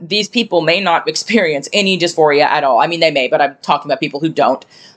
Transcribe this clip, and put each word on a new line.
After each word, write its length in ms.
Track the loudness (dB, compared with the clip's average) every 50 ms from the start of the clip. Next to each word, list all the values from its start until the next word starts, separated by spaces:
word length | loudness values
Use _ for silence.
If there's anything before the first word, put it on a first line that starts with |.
these 260 | -8 -4 -4 -2 -2
people 340 | -2 -2 -4 -2 0 0 0
may 180 | 0 0 0 0
not 280 | 0 0 0 0 0
experience 640 | -2 -6 -6 -2 0 0 0 2 0 -2 -4 -6 -4
any 280 | -2 0 0 0 0 0
dysphoria 460 | -2 -2 2 2 2 4 4 4 2
at 180 | 2 2 0 0
all. 160 | 2 2 2
I 80 | 2
mean, 140 | 0 0 0
they 100 | 0 0
may, 160 | 0 0 0
but 140 | 0 0 0
I'm 160 | 0 0 -4 _
talking 300 | -2 -2 -2 -2 -2 -4
about 80 | -4 -4
people 220 | -4 -6 -4 -4
who 80 | -6 -4
don't. 360 | 0 0 0 0 0 -2 -6 -14 _ -20 -20 -20 _